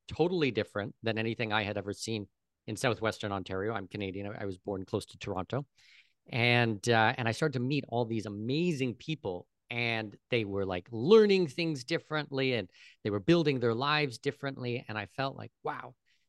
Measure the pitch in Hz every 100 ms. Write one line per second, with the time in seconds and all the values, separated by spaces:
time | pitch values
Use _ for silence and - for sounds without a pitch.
0 | - - 165 180 143 110 101 107 104 -
1 | 113 110 110 113 113 107 101 104 98 101
2 | - 113 101 _ _ _ - 110 131 110
3 | 110 - 110 98 90 95 101 113 95 104
4 | 98 95 101 107 101 92 - 98 95 107
5 | - - - 92 90 123 143 _ - -
6 | _ _ - 123 120 120 117 104 120 117
7 | 110 131 117 117 160 131 123 147 - 117
8 | 117 113 104 101 110 143 180 147 131 107
9 | - 156 107 90 - _ _ 120 117 113
10 | 110 101 _ 123 104 98 95 90 - 117
11 | 127 220 208 190 170 - 165 147 120 165
12 | - 156 143 135 135 123 92 - - -
13 | 110 104 98 170 151 135 120 113 139 151
14 | 147 117 143 131 139 135 123 120 - 107
15 | 101 - 135 - 110 - 151 135 123 127
16 | _ _